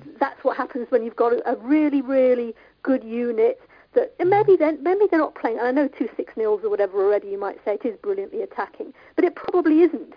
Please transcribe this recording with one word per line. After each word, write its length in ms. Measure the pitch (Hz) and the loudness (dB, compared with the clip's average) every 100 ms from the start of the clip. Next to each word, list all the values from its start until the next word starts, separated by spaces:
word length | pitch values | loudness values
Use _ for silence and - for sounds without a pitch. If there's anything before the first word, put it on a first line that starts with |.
| 294 - | -18 -4
that's 240 | 277 - | -4 -2
what 140 | 262 - | -4 -4
happens 300 | 254 247 233 | -6 -8 -2
when 140 | 240 | -2
you've 120 | 226 - | -2 -2
got 180 | 233 | 0
a, 180 | 240 - | 0 -2
a 20 | 226 | -6
really, 460 | 233 311 294 277 | 0 0 2 0
really 520 | 254 269 254 247 233 - - _ | 0 2 4 2 -2 -10 -20 _
good 200 | - 254 | -2 -2
unit. 560 | 220 233 240 220 233 262 _ - _ | -2 -6 -4 0 0 0 _ -20 _
That, 200 | 247 - - | -2 -2 -2
and 100 | 359 | 2
maybe 280 | 403 427 349 | 4 6 6
then, 260 | 311 285 | 4 0
maybe 220 | 302 392 403 | -2 2 2
they're 80 | 320 | 2
not 160 | 294 - | 0 -2
playing. 220 | 220 214 | -6 -2
And 80 | 247 | 0
I 40 | |
know 160 | 269 277 | 0 0
two 220 | - 247 - | -2 -6 -6
six 180 | - - | -10 -4
nils 300 | 220 214 214 | 0 0 -2
or 40 | |
whatever 320 | 202 196 196 | -2 0 2
already. 280 | 196 202 202 | 2 0 -2
You 100 | 196 | -8
might 240 | 202 - | -8 -6
say 120 | 220 202 | -6 -4
it 100 | 240 | -6
is 100 | 196 | -6
brilliantly 400 | 202 196 196 220 | -6 -6 -6 -8
attacking, 520 | 196 - 196 - - - - - | -8 -8 -10 -10 -16 -18 -8 0
but 80 | |
it 120 | 349 - | 0 -2
probably 480 | - 359 330 311 | -2 0 4 4
isn't. 300 | 339 233 - | 4 2 -12